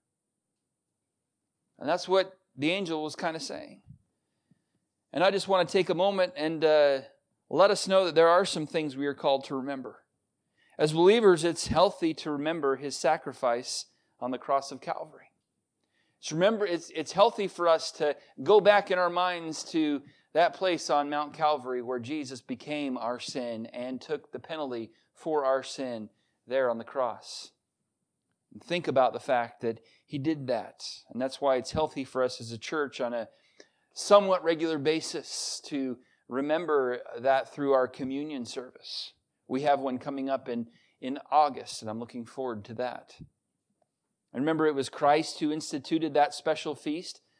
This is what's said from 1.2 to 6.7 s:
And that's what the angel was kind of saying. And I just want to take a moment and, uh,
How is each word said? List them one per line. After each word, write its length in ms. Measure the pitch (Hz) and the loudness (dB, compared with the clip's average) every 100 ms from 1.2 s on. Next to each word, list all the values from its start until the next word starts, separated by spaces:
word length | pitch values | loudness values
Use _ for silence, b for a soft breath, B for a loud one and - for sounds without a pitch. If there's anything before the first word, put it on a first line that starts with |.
| _ _ _ _ _ - | _ _ _ _ _ -10
And 100 | 143 | -4
that's 200 | 175 185 | -2 2
what 320 | 190 185 - _ 135 | 2 2 -6 _ -4
the 160 | 151 | -2
angel 320 | 196 175 156 | -2 -2 -4
was 120 | 156 - | -6 -6
kind 200 | 175 160 | -6 -6
of 80 | |
saying. 400 | - - - - - - _ _ _ _ _ _ _ _ _ _ _ | -10 -12 -14 -20 -20 -20 _ _ _ _ _ _ _ _ _ _ _
And 100 | 143 | 2
I 60 | 190 | 2
just 180 | 196 190 | 2 2
want 200 | 190 170 | 2 2
to 40 | |
take 180 | 196 185 | 2 2
a 40 | |
moment 400 | 165 196 196 180 147 | 2 2 2 -2 -2
and, 300 | 156 160 | -4 2
uh, 360 | 156 | 4